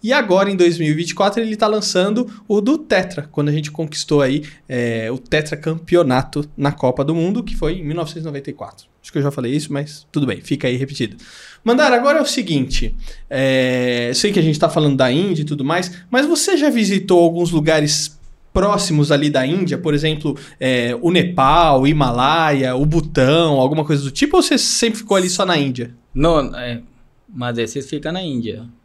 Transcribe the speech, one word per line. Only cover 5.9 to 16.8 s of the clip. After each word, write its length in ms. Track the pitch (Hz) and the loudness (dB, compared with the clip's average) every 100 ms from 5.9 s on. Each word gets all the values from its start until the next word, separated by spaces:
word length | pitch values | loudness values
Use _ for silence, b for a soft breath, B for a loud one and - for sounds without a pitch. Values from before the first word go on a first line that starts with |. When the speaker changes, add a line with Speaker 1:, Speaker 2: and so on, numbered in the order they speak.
| 175 156 127 135 151 147 - | 2 4 2 0 -6 -8 -2
Speaker 1:
na 140 | 143 | -2
Copa 320 | 143 127 127 143 | 0 -2 0 -2
do 80 | |
Mundo, 300 | 165 170 214 | 0 0 -2
que 120 | 233 - | -4 -4
foi 180 | 156 | -2
em 100 | 180 | -4
mil 120 | 151 165 | -6 -6
novecentos 280 | 156 165 | -6 -8
e 20 | 160 | -10
noventa 240 | 143 139 | -10 -12
e 40 | |
quatro. 340 | - - - _ _ | -12 -14 -18 _ _
Acho 100 | - | -8
que 60 | 156 | -2
eu 40 | |
já 80 | 143 | -2
falei 220 | 143 120 | -2 -2
isso, 180 | 143 151 | -2 -4
mas 340 | 143 151 - _ | -6 -8 -12 _
tudo 140 | 151 131 | -2 0
bem, 140 | 95 | -2
fica 260 | - 139 131 | -4 -2 -2
aí 80 | 123 | -2
repetido. 400 | 139 147 113 95 B B B B | -4 -4 -6 -6 B B B B
Mandara, 320 | 220 247 294 247 | 0 4 4 4
agora 240 | 269 311 | 4 2
é 20 | |
o 40 | 277 | 0
seguinte, 680 | - 190 147 127 - - - B B B | -2 -2 -2 0 0 0 -4 B B B
é, 760 | 135 135 131 127 127 123 120 120 | -2 0 2 2 0 0 0 -2
eu 60 | 127 | 0
sei 180 | 208 | 0
que 60 | 196 | 2
a 20 | |
gente 180 | 160 151 | 2 2
tá 80 | 160 | 0
falando 300 | 175 151 135 | 2 2 2
da 120 | 127 | 2
Índia 340 | 131 196 170 | 2 0 -2
e 20 | 147 | -4
tudo 180 | 147 | -4
mais, 280 | 135 170 180 B B | -2 -2 -4 B B
mas 140 | 247 294 | 0 2
você 320 | 330 - 359 | 0 2 2
já 120 | 294 | 2
visitou 540 | 240 | 2